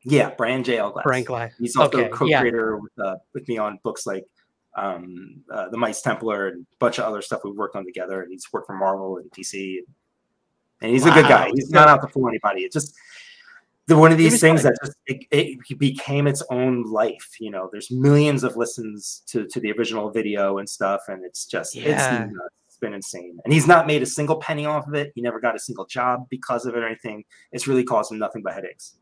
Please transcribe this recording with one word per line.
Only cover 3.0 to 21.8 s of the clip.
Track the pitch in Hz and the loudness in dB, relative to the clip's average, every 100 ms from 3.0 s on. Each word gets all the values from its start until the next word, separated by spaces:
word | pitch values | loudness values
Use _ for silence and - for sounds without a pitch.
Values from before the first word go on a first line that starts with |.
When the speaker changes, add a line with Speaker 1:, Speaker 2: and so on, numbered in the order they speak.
Speaker 1:
uh, | 98 92 _ | -6 -6 _
with | 135 120 | -16 -8
me | 113 | -4
on | 107 101 | -4 -4
books | 117 - | -8 -8
like, | - 95 95 _ _ _ _ 101 | -8 -8 -10 _ _ _ _ -8
um, | 98 87 90 90 95 - _ | -6 -8 -12 -16 -18 -20 _
uh, | 107 92 | -10 -8
The | 113 | -4
Mice | 117 107 | -4 -2
Templar | - 110 113 104 98 | -4 -4 -4 -4 -4
and | 90 | -6
a | 87 _ | -18 _
bunch | 120 - | -2 0
of | |
other | 110 104 | -6 -6
stuff | 95 110 | -8 -8
we've | 101 | -8
worked | 101 101 101 | -8 -8 -8
on | 92 | -12
together, | 90 90 95 | -10 -8 -8
and | 90 | -10
he's | 92 - | -16 -10
worked | 110 - | -10 -8
for | 98 | -4
Marvel | 95 98 95 92 | -2 -2 -6 -10
and | - | -12
D | - | -14
C. | 92 98 95 92 | -12 -10 -8 -10
And, | 90 _ _ _ _ _ _ _ _ _ | -12 _ _ _ _ _ _ _ _ _
and | 110 | 2
he's | 127 147 | 4 8
a | |
good | 156 | 8
Speaker 2:
Wow. | 135 | 8
Speaker 1:
guy. | 117 - | 6 6
He's | 131 - | -2 2
Speaker 2:
So | |
Speaker 1:
not | 156 151 | 8 8
out | 143 | 8
to | 143 | 4
fool | 139 123 | -2 -2
anybody. | 110 104 98 | 0 -2 -2
It | 92 | -4
just, | 113 143 _ _ - - - - - _ _ - | -4 -6 _ _ -20 -20 -20 -20 -20 _ _ 4
the, | 156 | 8
one | 160 | 10
of | 160 | 10
Speaker 2:
It | |
Speaker 1:
these | 165 | 6
Speaker 2:
was | - | 8
Speaker 1:
things | 160 160 | 6 6
Speaker 2:
fun. | 139 | 4
Speaker 1:
that | - 139 | 2 -4
just, | - - | -12 -10
it, | 135 - 147 - 135 - | -10 0 0 0 -6 -14
it | 131 | -2
became | 143 135 - 143 143 | 0 0 -4 0 0
its | 143 - | 0 -4
own | 127 127 123 | -2 0 0
life, | 110 107 113 - - - | -2 0 -2 -2 -16 -14
you | 110 | -12
know? | 98 92 | -10 -10
There's | 104 - | -12 -10
millions | 127 139 147 147 139 | 0 4 6 4 0
of | 135 113 | -2 -2
listens | 120 - 110 104 - - - | -4 -4 -12 -12 -14 -16 -8
to, | 117 101 | -6 -6
to | - | -6
the | 107 | -6
original | 107 107 110 104 | -4 -4 -4 -4
video | 110 104 101 98 98 | -4 -4 -2 -2 -2
and | 101 | -8
stuff, | - 98 98 - | -6 -2 -4 -6
and | 95 | -14
it's | 90 - - | -12 -14 -8
just, | - - | -8 -8
Speaker 2:
Yeah. | 123 | -6